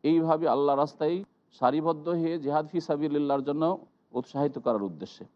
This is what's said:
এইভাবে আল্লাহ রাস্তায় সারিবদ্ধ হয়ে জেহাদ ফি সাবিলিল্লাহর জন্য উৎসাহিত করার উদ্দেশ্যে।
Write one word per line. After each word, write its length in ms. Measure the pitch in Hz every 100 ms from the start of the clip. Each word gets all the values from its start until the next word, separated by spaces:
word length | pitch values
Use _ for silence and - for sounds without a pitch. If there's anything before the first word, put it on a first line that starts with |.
এইভাবে 460 | 143 165 160 156 160
আল্লাহ 280 | 123 143 139
রাস্তায় 480 | 147 - 151 180 196 _ _
সারিবদ্ধ 560 | - 127 147 156 156 156
হয়ে 300 | 175 165 170
জেহাদ 300 | 139 151 156
ফি 120 | 170
সাবিলিল্লাহর 600 | 160 147 151 147 143 139
জন্য 360 | 135 143 160 190 - _ _
উৎসাহিত 460 | 123 - 139 143 139
করার 240 | 120 110
উদ্দেশ্যে। 420 | 98 78 - - -